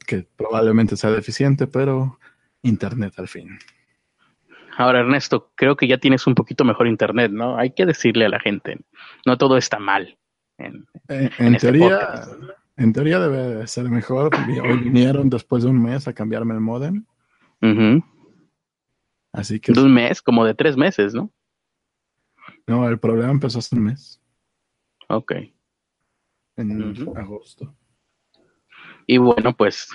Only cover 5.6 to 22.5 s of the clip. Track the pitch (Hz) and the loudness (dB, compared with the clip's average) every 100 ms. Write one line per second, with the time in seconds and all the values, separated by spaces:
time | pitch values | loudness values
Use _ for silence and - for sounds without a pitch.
5.6 | 131 143 123 127 139 131 - 123 - - | 0 2 2 2 2 2 2 0 0 0
6.6 | 127 - 120 110 107 113 113 104 120 120 | 0 2 0 0 0 0 -2 -2 -6 -2
7.6 | 127 - 185 - - 113 107 104 110 104 | -2 0 0 0 0 2 0 0 -4 -6
8.6 | - - - - - - 123 127 139 131 | -8 -16 -18 -20 -20 -6 -2 2 4 2
9.6 | - 104 98 98 90 _ _ _ _ - | 0 -4 -2 -2 -4 _ _ _ _ -20
10.6 | - - - - - 135 131 - 120 117 | -18 -18 -20 -20 -10 -4 -4 0 2 4
11.6 | 123 147 185 196 196 113 117 - - - | 4 6 6 4 -2 -10 -14 -18 -20 -20
12.6 | _ - 113 113 156 180 165 135 127 110 | _ -2 0 2 0 0 0 -2 -4 -6
13.6 | 110 127 123 117 - 123 156 151 123 123 | -10 -8 -4 -4 -2 -2 0 -2 -2 -4
14.6 | 123 120 120 123 127 139 139 120 - 123 | -2 -2 2 2 2 2 0 0 -2 -2
15.6 | 120 131 117 135 139 117 110 110 113 110 | 2 2 0 -2 -8 -8 -6 -6 -4 -4
16.6 | 110 120 147 202 - _ _ _ _ _ | -4 -4 -6 -8 -10 _ _ _ _ _
17.6 | 110 107 110 151 - _ _ _ _ _ | 0 2 4 2 0 _ _ _ _ _
18.6 | _ _ _ _ _ _ _ 101 101 107 | _ _ _ _ _ _ _ -12 -8 -4
19.6 | - 120 135 123 117 101 - 117 113 104 | 2 4 6 6 4 -2 0 2 2 2
20.6 | 151 131 175 - 101 113 208 _ _ _ | 0 2 0 2 -2 -2 -8 _ _ _
21.6 | _ _ _ _ _ _ _ _ - | _ _ _ _ _ _ _ _ -20